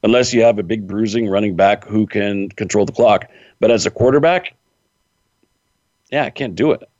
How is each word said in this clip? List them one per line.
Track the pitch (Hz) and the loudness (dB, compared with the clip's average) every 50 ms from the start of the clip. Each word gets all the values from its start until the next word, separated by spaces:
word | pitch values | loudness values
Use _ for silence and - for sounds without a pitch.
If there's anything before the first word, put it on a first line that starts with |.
| - | 2
Unless | 110 117 123 127 120 123 | 2 2 2 2 2 2
you | 117 | 4
have | 113 117 110 | 4 4 2
a | 104 92 | 2 -4
big | 82 113 113 101 | -6 -6 -6 -6
bruising | 92 98 104 113 107 101 120 113 101 | -8 -4 -4 -4 -2 -2 -4 -2 0
running | 95 101 107 104 92 | 0 0 0 -2 0
back | 82 95 98 104 104 - | 2 2 2 2 0 -4
who | - 104 107 107 | -4 -2 -2 -2
can | 101 - 104 101 101 101 101 98 95 | 0 -2 -4 -2 -2 -4 -6 -6 -8
control | - - 110 92 - 107 101 | -8 -10 -8 -2 0 0 0
the | 85 | 0
clock. | - - 117 107 104 98 - - _ - - _ _ _ | 0 2 4 4 4 2 -2 -8 _ -20 -20 _ _ _
But | - 110 | 0 0
as | 117 107 - | 2 0 0
a | - | -4
quarterback, | - - 120 127 131 143 143 165 180 180 175 - _ _ _ _ _ _ _ _ _ _ _ _ _ _ _ _ _ _ _ _ _ _ _ _ _ _ _ _ _ _ _ _ | -2 0 0 2 2 4 2 2 0 0 -4 -8 _ _ _ _ _ _ _ _ _ _ _ _ _ _ _ _ _ _ _ _ _ _ _ _ _ _ _ _ _ _ _ _
yeah, | 127 147 139 | -4 -4 -4
I | - | -4
can't | - - 143 117 87 | -4 -8 -8 -8 -2
do | 87 131 156 | -2 0 0
it. | - - - _ _ _ | 0 -2 -6 _ _ _